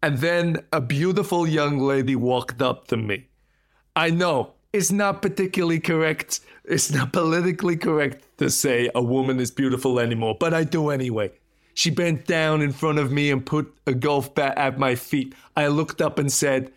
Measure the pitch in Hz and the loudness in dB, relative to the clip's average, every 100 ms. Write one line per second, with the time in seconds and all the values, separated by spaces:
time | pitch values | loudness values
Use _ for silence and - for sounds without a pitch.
0 | 156 139 160 170 170 165 - 156 123 139 | 0 0 0 0 0 -2 -2 -4 -2 0
1 | 170 190 190 175 165 156 147 143 135 139 | 0 0 0 0 2 2 0 0 0 0
2 | 135 131 120 127 120 120 131 120 - 113 | 0 0 0 0 -2 -2 -2 -2 -4 -4
3 | 110 98 - _ _ _ _ _ _ - | -2 -4 -6 _ _ _ _ _ _ -2
4 | 165 165 175 147 110 - _ 208 185 202 | 0 2 2 0 -2 -8 _ -2 0 0
5 | 202 196 202 196 190 185 170 165 160 160 | 0 0 -4 -2 -2 0 0 0 0 0
6 | 156 160 - - - - - 160 - 143 | 0 -2 -6 -8 -10 -20 -4 -2 0 0
7 | 127 185 165 165 175 170 170 170 - 156 | -2 0 2 2 0 0 0 0 0 0
8 | 143 - _ _ 139 - 143 123 120 - | 0 -4 _ _ -2 0 2 2 2 0
9 | 120 127 131 131 123 - 135 131 131 123 | 0 2 2 0 -2 0 0 2 2 2
10 | 117 117 113 107 170 165 160 165 151 143 | 2 0 -2 0 0 2 0 0 0 0
11 | 127 110 101 - _ _ _ - - 143 | -2 -2 -4 -6 _ _ _ -2 -2 0
12 | 175 156 - 170 156 156 147 139 156 151 | 0 0 0 0 2 2 0 0 0 0
13 | 139 143 147 139 127 151 147 - - 127 | 0 2 2 0 0 -2 -2 -6 -4 0
14 | 143 143 135 - 139 - 139 127 139 123 | 2 0 0 -2 0 2 0 2 0 0
15 | - 147 135 - - - 147 147 156 - | -2 -4 -4 -8 -8 -2 2 2 0 0
16 | 156 156 143 - 147 131 131 | -2 0 -2 0 2 0 -2